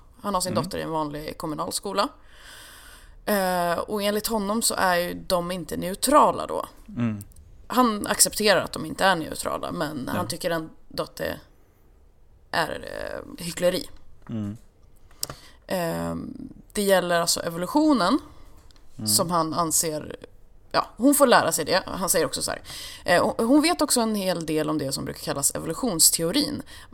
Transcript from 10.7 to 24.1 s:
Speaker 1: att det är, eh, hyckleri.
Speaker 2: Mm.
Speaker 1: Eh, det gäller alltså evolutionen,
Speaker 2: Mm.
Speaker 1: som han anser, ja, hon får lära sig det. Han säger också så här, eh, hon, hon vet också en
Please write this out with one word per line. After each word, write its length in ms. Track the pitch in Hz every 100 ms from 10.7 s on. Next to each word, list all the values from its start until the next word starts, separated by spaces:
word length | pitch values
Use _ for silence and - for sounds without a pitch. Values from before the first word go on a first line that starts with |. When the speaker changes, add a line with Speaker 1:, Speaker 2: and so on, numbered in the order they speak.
| - - -
Speaker 1:
att 140 | 151 -
det 200 | 82 - - - - _ - - - _ - - -
är, 200 | 175 151
eh, 720 | - 50 50 50 - - -
hyckleri. 440 | 175 170 175 185 - - - - -
Speaker 2:
Mm. 260 | 113 101 107 - _ - - - - - - - - -
Speaker 1:
Eh, 480 | 185 165 170 170 - - - - - -
det 100 | -
gäller 380 | 196 185 175 170
alltså 200 | 170 -
evolutionen, 800 | - 165 180 302 311 254 180 294 - - - - - - - -
Speaker 2:
Mm. 100 | 214
Speaker 1:
som 220 | 208 175
han 240 | 175 160
anser, 600 | 160 165 - 165 151 - - - - - - -
ja, 140 | - - -
hon 180 | 254
får 120 | 277 262
lära 260 | 185 139
sig 120 | 165
det. 180 | 147 180 -
Han 220 | 180 180
säger 180 | 185 139
också 160 | -
så 80 | -
här, 100 | - - - - -
eh, 180 | - 180
hon, 240 | 214 - 226
hon 140 | 294
vet 200 | 311 349
också 180 | 392 247
en 140 | 220